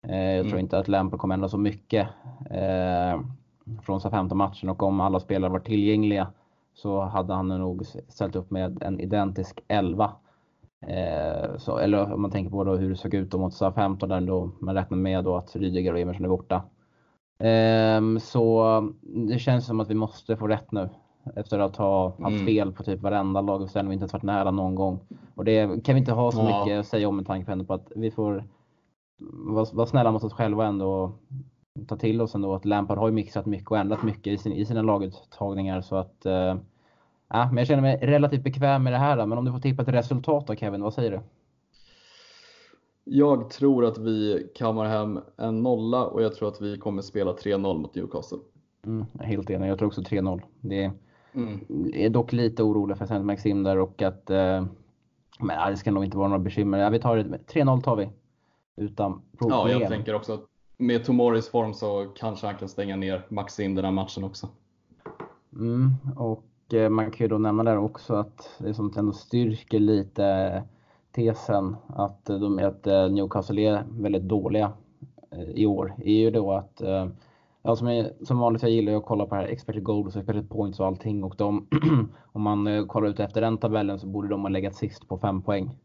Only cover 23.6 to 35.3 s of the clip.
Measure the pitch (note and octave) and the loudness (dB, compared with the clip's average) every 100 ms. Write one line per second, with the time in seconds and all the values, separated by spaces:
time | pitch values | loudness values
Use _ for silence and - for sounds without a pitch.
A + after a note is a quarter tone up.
23.6 | G2 G#2 G2 F#2+ F#2+ G#2 G2+ G2+ G2 G2 | -2 -4 -2 -4 -4 -6 -2 0 0 0
24.6 | F#2 F#2 F#2+ F#2 - - - - G2+ A2 | 0 0 -2 -2 -10 -20 -20 -6 2 4
25.6 | G#2 G2 A#2 C3+ B2+ A2+ A#2+ A2+ A2 G2+ | 2 0 4 4 4 2 2 4 2 2
26.6 | G2+ G2+ G#2+ A2+ G#2 G2 F#2+ F#2+ F#2 F#2+ | 0 -2 -2 0 0 -2 -2 -6 -4 -6
27.6 | F#2 F#2+ - - A2 A2 G#2+ G2+ - _ | -4 -6 -6 -6 -4 -2 -2 -2 -8 _
28.6 | _ _ _ _ _ _ - - G#2 G#2+ | _ _ _ _ _ _ -18 -12 -4 -2
29.6 | A2 - A#2 C#3 A#2 A2 G#2+ - A2 G#2 | 0 0 2 4 4 2 -2 -2 -2 0
30.6 | A2 G2+ F#2+ F#2+ F#2 - _ C3+ - _ | 0 0 -2 -2 -4 -8 _ -14 -14 _
31.6 | _ - G2+ G#2+ A2+ A2+ A2+ G#2 G2 F#2+ | _ -16 -10 -2 0 0 0 -2 -2 -2
32.6 | G2 G#2 G2+ G2 A2 A2 G2+ G#2+ G2 G2 | 0 0 0 2 2 2 -2 -4 -4 -6
33.6 | G2+ A2 G2 A2 A2+ G#2 - G2+ G#2+ F#2+ | -2 0 0 0 -2 -2 -4 -2 -2 -2
34.6 | G#2+ A2+ A2 G2+ F#2+ F#2+ _ | -2 0 2 2 0 -8 _